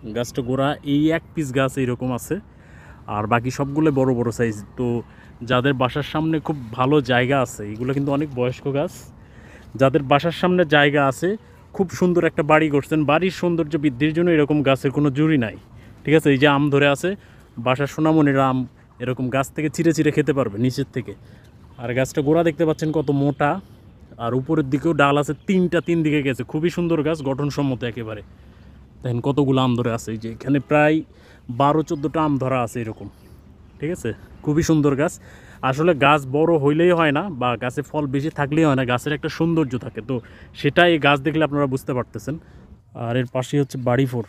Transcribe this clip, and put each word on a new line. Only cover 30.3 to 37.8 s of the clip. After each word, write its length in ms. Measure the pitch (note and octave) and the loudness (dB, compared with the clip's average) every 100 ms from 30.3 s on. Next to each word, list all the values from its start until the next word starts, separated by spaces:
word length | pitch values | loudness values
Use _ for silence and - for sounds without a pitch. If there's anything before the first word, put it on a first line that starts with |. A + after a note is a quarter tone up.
এখানে 280 | A2 - C#3 | -10 -2 -2
প্রায় 340 | - D3+ D3+ D#3 - - - - - | 2 2 4 2 -4 -20 -20 -20 -14
বারো 320 | A#2+ C#3 D#3 | 0 2 2
চোদ্দোটা 360 | D3+ E3 C#3+ D#3 | -2 -4 -4 -2
আম 100 | D#3 C#3 | 0 0
ধরা 220 | B2+ C3 | -2 -2
আছে 140 | A#2 B2 | -4 -6
এরকম, 260 | A2 G#2 G2 - - - - - - - | -8 -10 -16 -18 -20 -20 -20 -20 -20 -10
ঠিক 140 | D3 | -8
আছে? 180 | F3 A#2 G2+ - - | -6 -8 -8 -16 -8
খুবই 220 | - D3 | -2 0
সুন্দর 300 | D3+ D#3+ D3 C3+ | 2 4 4 2
গাছ। 180 | E3 - - - - - | -2 -4 -20 -20 -20 -6
আসলে 280 | C3 C3 E3+ D3 C#3 | -4 2 2 4 4
গাছ 160 | D3+ C3+ | 4 0
বড় 240 | C#3+ D#3+ E3 | 0 2 4
হইলেই 340 | C#3+ D3+ F3+ | 2 4 4
হয় 220 | E3+ D#3 C#3+ | 4 2 0
না, 60 | G3 | -4
বা 180 | C3+ B2 A#2 | -4 -2 -2
গাছে 260 | B2 C3+ | -4 -6